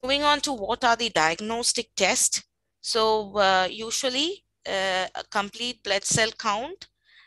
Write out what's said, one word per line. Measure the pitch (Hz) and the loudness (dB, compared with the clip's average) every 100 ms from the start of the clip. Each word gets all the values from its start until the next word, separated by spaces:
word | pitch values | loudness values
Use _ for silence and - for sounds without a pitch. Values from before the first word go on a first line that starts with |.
Moving | 254 277 | 0 0
on | 294 294 | 2 0
to | 302 | -2
what | 269 202 233 | -6 -4 0
are | 247 233 | 2 2
the | 233 | 2
diagnostic | 175 156 170 214 233 240 - 226 - | 2 2 2 -4 -2 -2 -2 -4 0
tests. | 190 240 - - - _ _ _ | 2 2 0 0 -8 _ _ _
So, | - 233 220 214 202 208 | -4 0 2 2 0 2
uh, | 190 190 185 | 4 4 2
usually, | 208 220 - 269 254 320 392 _ _ - | -2 -6 -2 -2 0 -2 -4 _ _ -6
uh, | 190 190 185 185 - | -2 0 -2 -4 -8
a | - | -4
complete | 214 202 220 240 247 | -4 -4 -6 -8 -8
blood | - 196 | -2 -2
cell | - 247 220 | 0 2 0
count | - 226 208 269 381 - _ _ - | 0 -4 -2 -4 -12 -18 _ _ -20